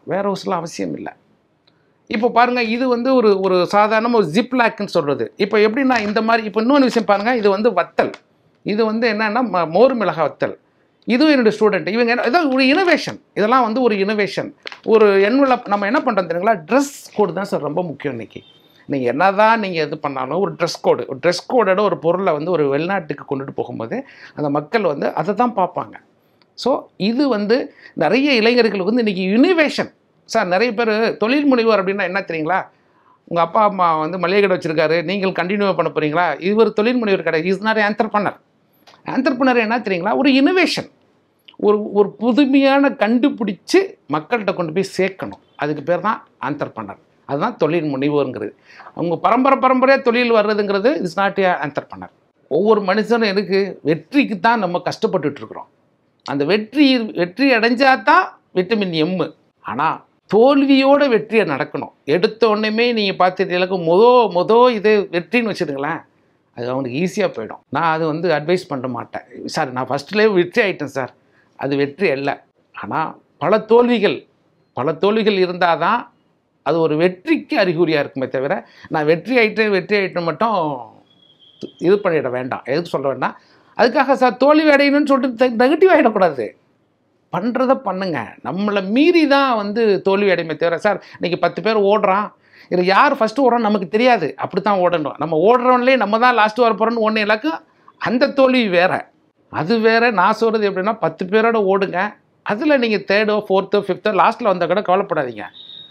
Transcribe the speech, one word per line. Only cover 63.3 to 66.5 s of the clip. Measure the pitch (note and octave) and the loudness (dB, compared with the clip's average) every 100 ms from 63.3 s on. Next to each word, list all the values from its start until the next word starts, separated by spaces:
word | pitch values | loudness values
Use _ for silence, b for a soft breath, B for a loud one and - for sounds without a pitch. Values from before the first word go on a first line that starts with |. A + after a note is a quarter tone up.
| F#3 F3+ F3+ F#3 F#3 D#3+ | 0 -2 -2 -2 -2 2
மொத, | F3+ A#3+ B3 G#3+ | 6 6 6 4
மொத | F3 E3+ A3+ B3+ | 0 2 4 4
இது | A3 G3+ G#3+ F3+ | 4 2 2 0
வெற்றின்னு | E3+ E3+ A#3+ A3+ F3 | -4 -2 -2 -2 -2
வச்சுருங்களேன், | D#3+ C#3 C#3+ D#3 - _ _ _ _ | -4 -4 -6 -8 -12 _ _ _ _